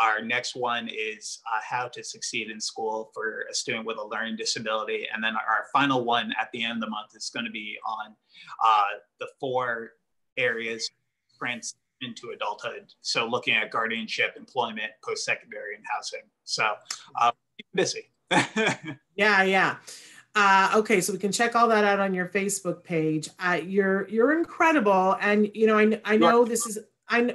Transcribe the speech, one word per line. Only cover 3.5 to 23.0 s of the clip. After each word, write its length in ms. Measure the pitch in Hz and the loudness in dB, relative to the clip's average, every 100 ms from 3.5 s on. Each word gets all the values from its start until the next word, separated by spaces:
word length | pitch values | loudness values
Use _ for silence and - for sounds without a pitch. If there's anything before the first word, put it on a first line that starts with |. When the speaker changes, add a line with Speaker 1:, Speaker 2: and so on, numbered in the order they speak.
Speaker 1:
student 320 | - - 113 110 | -6 -4 -6 -6
with 120 | 110 | -8
a 60 | 107 | -8
learning 300 | 110 113 110 | -6 -6 -6
disability. 720 | 113 113 110 110 107 110 110 | -4 -4 -2 -4 -2 -6 -6
And 100 | 110 | -4
then 120 | 113 110 | -4 -2
our 300 | 110 107 - | -2 -2 0
final 320 | 135 139 127 | 0 2 0
one 300 | 117 117 110 110 | 0 -2 -2 -4
at 140 | 113 | -6
the 140 | 120 117 | -6 -6
end 80 | |
of 80 | 117 | -4
the 80 | 107 | -6
month 260 | 107 107 107 | -8 -12 -14
is 160 | - | -10
gonna 180 | 120 113 | -8 -8
be 260 | 110 107 107 113 | -10 -12 -10 -8
on, 260 | 110 107 - _ - - - 113 | -8 -10 -16 _ -20 -18 2 4
uh, 340 | 107 101 104 - _ | 6 4 -2 -12 _
the 80 | 117 - | -14 -8
four 540 | 135 127 123 117 113 _ _ _ _ 131 | -4 -2 -2 -4 -8 _ _ _ _ -2
areas 560 | 123 113 113 113 - - _ _ _ _ | -2 -2 -6 -6 -8 -10 _ _ _ _
trans 360 | 127 120 - - _ _ | -8 -6 -10 -14 _ _
into 300 | 123 110 117 | -14 -12 -12
adulthood. 640 | - 107 - 117 87 - _ | -8 -6 -6 -10 -12 -16 _
So 260 | - 131 117 | -4 -2 0
looking 300 | 120 123 113 | -2 0 0
at 160 | 110 | 0
guardianship, 640 | 117 113 113 110 - 110 - | -2 -4 -4 -6 -2 -4 -4
employment, 560 | - 127 113 110 110 - | -8 -4 -4 -4 -10 -10
post-secondary, 720 | 117 107 - 110 120 107 104 104 | -8 -6 -4 -6 -8 -14 -12 -12
and 80 | - | -8
housing. 320 | 107 - 110 - _ | -8 -8 -14 -18 _
So, 320 | - - 110 104 - - - 120 | -8 -2 -2 -4 -10 -16 -10 0
uh, 120 | 120 - _ - - | 0 0 _ -20 -6
busy. 380 | 185 170 - - _ _ | -2 -2 -4 -14 _ _
<laughs> 60 | 123 131 220 208 143 156 139 _ - | 0 0 0 -2 -2 -8 -14 _ 0
Speaker 2:
Yeah, 260 | 208 196 | 4 4
yeah. 360 | 190 190 156 123 - - - - _ 214 | 4 4 2 -2 -12 -20 -20 -20 _ 2
Uh, 380 | 202 190 190 190 | 6 6 6 4
okay, 260 | 214 196 | 4 2
so 100 | 180 | 2
we 60 | 185 | -2
can 140 | 202 | -2
check 240 | 190 233 233 | 0 2 4
all 120 | 233 | 6
that 140 | 214 | 6
out 160 | 202 196 | 4 4
on 140 | 196 | 2
your 140 | 185 180 | 0 -2
Facebook 560 | 196 196 196 175 170 | -2 -2 -2 -4 -6
page. 460 | - 165 | -4 0